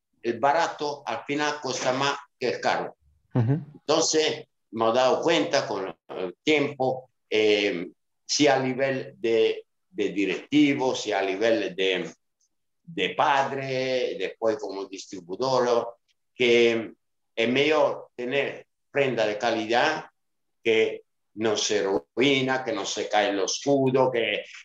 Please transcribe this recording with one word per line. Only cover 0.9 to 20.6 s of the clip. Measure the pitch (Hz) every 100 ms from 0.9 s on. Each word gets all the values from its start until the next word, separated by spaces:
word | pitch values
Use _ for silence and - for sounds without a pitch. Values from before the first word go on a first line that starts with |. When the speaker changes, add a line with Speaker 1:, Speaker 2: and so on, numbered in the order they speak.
| 147
Speaker 1:
al | - 113
final | - 143 151 -
cuesta | 131 120 131
más | 131 139 135 - -
que | 120
el | -
caro. | 123 95 - - _ _ _
Speaker 2:
Ujú. | 131 113 147 -
Speaker 1:
Entonces, | - - 160 160 156 156 - - _ _
me | 113 113
he |
dado | 120 127 -
cuenta | 160 165 - 139 120
con | 101 95 - -
el | 76 92 -
tiempo, | - 151 139 - 131 127 - _ -
eh, | 110 107 104 101 87 90 - _ _
si | - - 147
a | 135
nivel | 131 127 135 131 131 -
de, | 117 113 110 - - _ _
de | 95 98
directivo, | 90 95 85 - 147 143 127 127
si | 123 107
a | 98
nivel | 98 95 113 110 95
de, | 90 95 90 85 - _ _ _ _ _ _
de | - 165 156
padre, | 151 147 139 135 135 135 131 131 127 120 90
después | 90 - 113 107
como | 101 98
distribuidor, | 95 95 - 95 85 95 131 127 123 117 - - _ _ _
que | - 123 120 117 113 104 - _ _ _
es | - 113
mejor | 131 151 151 139 - -
tener | - 123 139 120 - - _ _
prenda | 139 139 110 107
de | 104
calidad | 117 113 107 117 139 254 - _ _ _ _ _